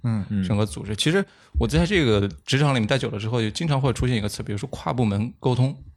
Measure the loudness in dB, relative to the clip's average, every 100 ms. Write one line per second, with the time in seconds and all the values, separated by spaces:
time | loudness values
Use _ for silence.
0 | -4 -2 -2 -2 0 0 0 -4 -8 -2
1 | 0 0 -2 _ -8 -2 2 2 2 4
2 | 4 4 2 -4 -2 2 4 2 2 0
3 | 0 -4 -2 0 -2 -2 0 2 2 0
4 | 0 0 -2 -6 -6 -6 -6 -6 -4 0
5 | 0 0 -2 -2 0 2 0 -2 -14